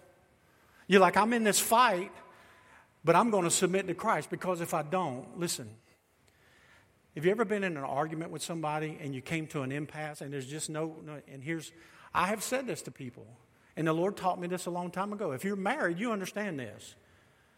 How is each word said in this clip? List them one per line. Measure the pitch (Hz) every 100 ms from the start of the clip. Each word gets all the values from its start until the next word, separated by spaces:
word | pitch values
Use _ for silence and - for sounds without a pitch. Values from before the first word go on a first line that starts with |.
| - _ _ _ _ _ _ _ -
You're | 196
like, | 175 190
"I'm | 214
in | 240
this | 220 185
fight, | - 226 247 180 196 - - - - - - - - _
but | 151 170
I'm | 233
gonna | 202 170
submit | - 180 190 185
to | -
Christ, | 214 175 151
because | 175 180 180
if | 170 170
I |
don't," | 147 185 165 123 - -
listen, | 175 - 110 110 _ _ _ _ _ _ _ _ _ - _ _ _ 160
have | 170
you |
ever | 214 202
been | 208
in | 190 151
an |
argument | 139 135 160 160 170
with | 160
somebody | - 170 151 156 156 165
and | 147 131
you |
came | - 165 156
to | 151
an | 131
impasse | 143 147 151 151 151
and | 143
there's | 143 127
just | 151 156
no, | 156 160 156
no, | 151 147 -
and | 135
here's, | 135 165 - - - - -
I | - 185
have | 214
said | - 254 247
this | 156
to | -
people, | - 127 120 110 120 _ _ _ -
and | 160
the |
Lord | 160 185 208
taught | 185 180
me | 175
this | 180 -
a |
long | 175 180
time | 185 202
ago. | 208 190
If | -
you're | 196 202
married, | 196 294 196 170
you | 240
understand | 208 180 202 208 147
this. | 117 110 - - _ _ _ _ _